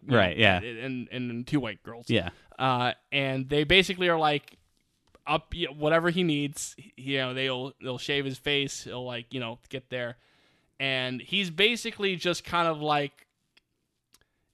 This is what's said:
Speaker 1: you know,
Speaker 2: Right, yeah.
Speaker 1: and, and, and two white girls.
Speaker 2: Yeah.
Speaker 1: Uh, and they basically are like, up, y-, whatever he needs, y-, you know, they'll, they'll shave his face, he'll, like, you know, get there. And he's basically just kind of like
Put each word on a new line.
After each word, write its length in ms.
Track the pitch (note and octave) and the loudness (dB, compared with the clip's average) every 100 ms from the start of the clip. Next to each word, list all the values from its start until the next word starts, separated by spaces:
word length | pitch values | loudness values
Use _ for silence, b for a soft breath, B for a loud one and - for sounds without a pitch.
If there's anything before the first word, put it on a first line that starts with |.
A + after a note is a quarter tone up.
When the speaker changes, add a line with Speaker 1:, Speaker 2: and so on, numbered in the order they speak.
Speaker 1:
you 80 | - | 2
know, 60 | A#2+ | 4
Speaker 2:
Right, 180 | F#2 E2 | 4 6
yeah. 200 | G#2+ F2+ | 6 4
Speaker 1:
and, 460 | A2+ A2+ C3+ B2+ A#2 | 0 -8 -8 -8 -8
and, 200 | B2 B2 | -6 -6
and 160 | A#2 B2+ | -6 -2
two 140 | D3 | -2
white 200 | A#2 G2 | -2 -8
girls. 280 | - A#2 A#2+ | -12 -12 -2
Speaker 2:
Yeah. 200 | A2+ F2 - b - | 0 0 -8 b -2
Speaker 1:
Uh, 320 | C3 B2 B2 - _ | 0 2 0 -2 _
and 340 | C#3 C3+ C3+ C3+ | -2 0 -2 0
they 160 | D3 | 0
basically 460 | D3+ F#3 F3+ F#3 F3+ | 6 6 6 2 2
are 100 | E3 | 4
like, 380 | D3+ D3 - - _ _ _ _ _ _ C#3+ | 4 2 -2 -20 _ _ _ _ _ _ -4
up, 280 | D#3+ - E3+ | -4 -4 -6
y-, 120 | D3+ | -6
whatever 360 | D3 D3+ E3 E3+ | -2 2 4 4
he 140 | E3+ | 2
needs, 520 | F3 D3 C#3+ - - - | 2 2 -2 -4 -12 -12
y-, 140 | - - | -20 -14
you 200 | C3+ C#3 | -4 -2
know, 140 | C3 | -2
they'll, 380 | B2+ C3+ B2+ C#3 - | -2 -2 -2 -6 -8
they'll 160 | C3 B2 | -8 -6
shave 280 | - C#3+ C3+ | -2 -2 -2
his 120 | B2+ | -4
face, 460 | D3 C#3+ C#3 - | 0 0 0 -6
he'll, 220 | - A#2+ B2+ | -10 -10 -8
like, 280 | A#2+ A#2 | -10 -10
you 60 | C3 | -8
know, 200 | A#2 A#2 - | -8 -10 -12
get 200 | B2+ - | -12 -8
there. 280 | B2+ A#2+ A#2+ _ _ _ _ _ - | -6 -6 -8 _ _ _ _ _ -6
And 440 | C3+ C3 B2+ B2 | -2 -2 -2 -6
he's 280 | - F#3+ F#3 | -4 -2 -2
basically 680 | D#3+ G#3+ A#3 A#3 G#3 G3 F3 | 2 2 2 -6 -4 -2 -2
just 260 | F3+ E3+ | -2 -2
kind 240 | - F3 E3 | -2 0 0
of 140 | D3+ | 0
like 460 | D3+ D3 C#3+ - _ _ _ _ _ _ _ _ _ _ _ _ _ | 0 0 0 -6 _ _ _ _ _ _ _ _ _ _ _ _ _